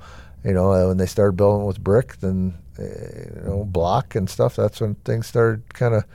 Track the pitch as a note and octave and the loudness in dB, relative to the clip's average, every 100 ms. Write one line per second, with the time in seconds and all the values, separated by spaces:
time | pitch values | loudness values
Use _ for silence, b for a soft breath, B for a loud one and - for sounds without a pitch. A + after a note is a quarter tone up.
0 | B B B B - F#2 F#2+ F#2+ F#2 F#2 | B B B B -2 2 4 4 4 2
1 | F2+ - G2+ F2+ G2+ G#2 G2+ - F#2 A2 | 0 2 2 4 4 4 0 -2 2 2
2 | - - F#2+ F#2 F#2 F2 - - - - | 2 -4 -2 -2 -2 -6 -14 -14 -12 -12
3 | G1+ G1+ - - - G2 G#2 F2+ F2 A#2 | -14 -14 -16 -10 -6 -4 -2 0 2 0
4 | - G#2+ F#2 - A#2+ - G#2+ - G#2+ G#2 | 0 -4 -2 0 0 2 0 0 -4 -4
5 | - A2+ - B2 A2+ A2 - - A#2+ G#2+ | -4 -4 -2 2 2 0 -6 -2 0 2
6 | - | -2